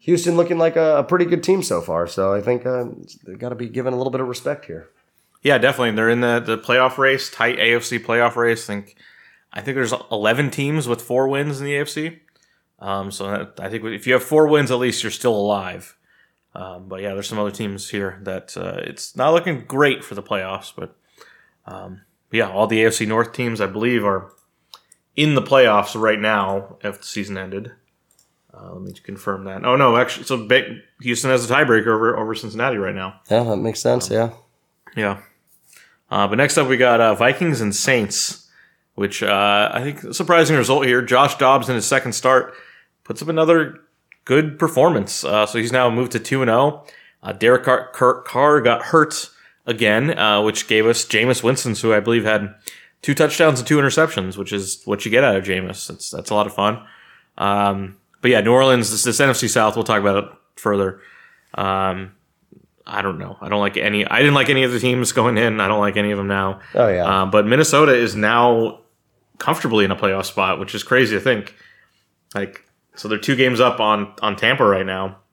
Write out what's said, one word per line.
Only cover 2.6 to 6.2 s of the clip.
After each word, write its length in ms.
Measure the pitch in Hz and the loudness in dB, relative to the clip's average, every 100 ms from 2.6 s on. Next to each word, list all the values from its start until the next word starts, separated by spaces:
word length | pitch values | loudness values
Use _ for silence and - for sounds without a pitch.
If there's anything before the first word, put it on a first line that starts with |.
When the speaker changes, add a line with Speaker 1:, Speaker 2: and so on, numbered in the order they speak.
| 127 | -2
Speaker 1:
uh, 200 | 127 120 - - - | -6 -6 -12 -20 -20
they've 140 | - - | -20 -14
gotta 160 | 123 | -12
be 140 | 120 117 | -10 -10
given 240 | 117 127 | -6 -6
a 20 | 123 | -4
little 140 | 131 | -4
bit 100 | 131 | -4
of 60 | 127 | -6
respect 380 | 123 - 147 | -6 -8 -8
here. 240 | - 80 - _ _ _ _ _ | -10 -18 -18 _ _ _ _ _
Speaker 2:
Yeah, 160 | 135 139 | 2 2
definitely. 340 | 120 135 123 | 2 2 -2
They're 180 | 107 113 | 2 2
in 100 | 120 | 2